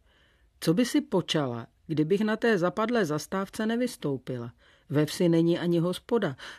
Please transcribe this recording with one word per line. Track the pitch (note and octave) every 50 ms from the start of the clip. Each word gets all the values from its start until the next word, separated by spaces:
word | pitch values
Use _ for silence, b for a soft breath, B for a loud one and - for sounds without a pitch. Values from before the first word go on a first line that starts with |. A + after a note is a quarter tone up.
| _ _ _ _ _ _ _ _ _ _ _ -
Co | - - E3
by | F#3 B3+
si | A#3 - D4+
počala, | D4 - - F#3 D#3+ - - E3 D3 C3 A#2+ A#2 A#2 - _ _ _ -
kdybych | D#3+ C#3+ D#3 D#3 F#3+ G3
na | A3 G#3+ G#3+ G#3+
té | - A#3+ A3+ F#3
zapadlé | D#3+ F3+ F3+ - G#3+ A3+ B3 A#3 G3+
zastávce | D3+ D3+ D3+ - - - F#3+ G3 F#3+ - - A3
nevystoupila? | A3 A3+ A#3 B3+ A#3+ - - - - C#3 C3 - - C3+ B2 A#2 A#2+ - b b b b b b b
Ve | C#3+ C#3+ D3+
vsi | D3 - - F#3 E3+
není | E3 E3 E3 E3+ E3+ E3+
ani | - F3 E3+ E3+
hospoda, | D#3+ F3+ F3+ - - - A#3+ A#3 G3+ E3+ C3 B B B B